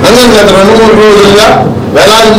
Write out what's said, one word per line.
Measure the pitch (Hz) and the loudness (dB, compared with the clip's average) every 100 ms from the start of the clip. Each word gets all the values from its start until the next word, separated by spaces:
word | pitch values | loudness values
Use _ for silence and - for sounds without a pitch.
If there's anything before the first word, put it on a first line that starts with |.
| 185 | 0
అందుకని | 240 240 214 | 0 0 0
గత | 202 185 | 0 0
రెండు | 202 226 | 0 0
మూడు | 220 214 | 0 2
రోజులుగా | 214 196 202 202 214 135 - - - | 2 2 2 2 0 -2 -4 -6 -6
వేలాది | 151 185 220 220 | -2 -2 0 0